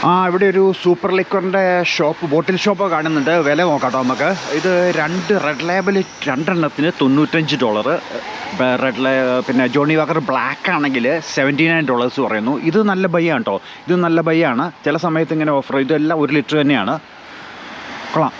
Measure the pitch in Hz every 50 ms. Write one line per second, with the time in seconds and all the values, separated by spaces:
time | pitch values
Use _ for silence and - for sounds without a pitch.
0 | - 156 175 185 185 180 175 185 202 196 180 190 190 190 185 - - 180 175 175
1 | - 196 185 190 185 - 202 196 180 190 185 196 190 185 180 180 175 170 - -
2 | 165 147 160 - 175 160 139 160 165 - 185 175 - 214 202 175 202 190 165 156
3 | 156 160 160 151 135 127 165 175 156 143 147 156 180 175 151 139 135 131 127 131
4 | 127 123 131 110 139 165 190 175 - - 139 156 156 185 185 175 180 180 175 165
5 | 151 151 170 185 175 160 208 190 139 147 147 123 156 170 180 190 185 190 196 190
6 | 185 - - - - 143 135 127 160 165 190 170 160 143 - - 147 170 175 -
7 | 147 131 135 147 151 139 - 165 160 139 147 131 127 113 107 107 107 127 160 -
8 | - - - 120 - - - - - - - - 131 127 123 117 120 131 117 110
9 | 131 131 135 131 131 127 127 127 117 - 120 127 127 123 123 147 143 151 156 156
10 | 156 151 160 160 135 120 131 131 117 127 143 - - 196 180 156 147 143 131 123
11 | 117 127 156 165 156 - - - 135 135 147 139 160 165 165 165 156 127 127 120
12 | 120 127 - - 131 120 113 107 107 120 147 127 - 160 160 214 220 208 190 185
13 | 190 185 165 175 170 165 156 131 113 - 98 95 - - - - - - 175 180
14 | 175 170 165 165 165 165 160 165 170 147 123 117 143 170 - - - 151 147 165
15 | 165 175 160 160 160 - 160 160 156 151 147 139 131 - 123 139 135 131 156 147
16 | 151 160 170 160 147 135 147 147 - - 151 147 147 143 143 123 113 107 139 156
17 | - - - - - - - - - - - - - - - - - - - -
18 | - - - 160 156 131 -